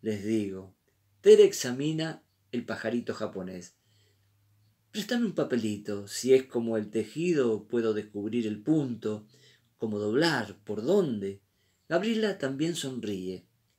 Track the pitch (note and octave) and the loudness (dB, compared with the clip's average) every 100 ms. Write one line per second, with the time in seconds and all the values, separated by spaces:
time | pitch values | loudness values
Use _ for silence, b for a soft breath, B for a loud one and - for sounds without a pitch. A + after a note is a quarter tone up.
0 | G#2+ G#2 G#2 A2+ G2+ F#2+ F#2+ _ _ _ | -6 -4 0 0 -2 -6 -14 _ _ _
1 | _ _ G3 G#3 G3 - B2+ B2+ D3 D#3+ | _ _ 10 10 10 4 -4 -2 -2 -2
2 | D#3+ D#3 _ _ _ A#2+ A#2 A2 A2 A#2+ | -4 -8 _ _ _ -8 -6 -6 -4 -2
3 | A#2 G#2 G#2+ G2 F#2 F#2 F2+ _ _ _ | -4 -6 -6 -6 -10 -12 -16 _ _ _
4 | _ _ _ _ _ _ _ _ _ G#3+ | _ _ _ _ _ _ _ _ _ -8
5 | - A#3+ A3 E3 C#3+ B2 G#2+ G#2 - G2+ | -2 0 0 -2 0 0 -2 -4 -6 -8
6 | G2+ - B2 C3 C3 A#2+ A#2 A2+ G#2 A2 | -8 -2 4 4 4 -4 -2 -2 -2 -4
7 | G#2+ D3+ F3 D#3 A#2+ G#2+ - A#2+ A2+ G#2 | -4 -2 0 2 2 0 -2 0 0 -2
8 | G#2 G2+ G#2 A#2+ A2 G#2 D3 D#3 C3+ A2 | -4 -8 -4 -2 -2 -2 0 0 0 -4
9 | G#2+ G#2+ b b b b _ _ A2+ G#2 | -6 -8 b b b b _ _ -6 -4
10 | G#2 A#2+ E3 C#3 G2+ F#2+ - G#2 B2 G3+ | 0 2 2 0 -4 -10 -10 -4 0 2
11 | D#3+ G#2+ G2 G2 _ _ _ _ - E3 | 2 -2 -6 -10 _ _ _ _ -4 -2
12 | G#3+ A3 G#3+ F#3+ C3+ C#3 D#3+ D#3+ C3+ B2+ | 0 0 0 -2 -4 -2 -4 -4 -6 -6
13 | G#2 F#2+ F#2 F#2 - _ _ | -6 -6 -6 -10 -14 _ _